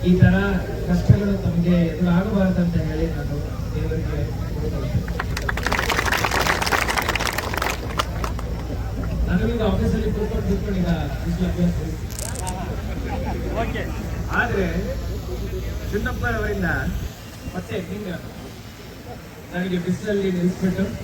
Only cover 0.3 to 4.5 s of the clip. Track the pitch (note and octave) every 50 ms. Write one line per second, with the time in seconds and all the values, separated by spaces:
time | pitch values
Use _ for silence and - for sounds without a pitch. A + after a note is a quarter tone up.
0.3 | F#3 F#3+ G3 G3 F#3+ F3+ - - - - E3+ E3 F3 F3 - - - G3 G#3 G3+
1.3 | F#3+ F3+ F3+ F3 E3 E3+ E3+ F3 F3+ F3 E3+ D#3+ D3+ - F3+ F3+ E3+ F3+ G3+ G#3
2.3 | G3+ G3 F#3+ F#3 E3+ F3+ F3 E3+ E3 E3 D#3 D3+ D#3 D#3+ E3 E3+ D#3+ D3 C#3+ C#3+
3.3 | C#3+ D3 D3 - - - - - - - - - D#3+ E3 - - D#3 D3 - -
4.3 | - - - -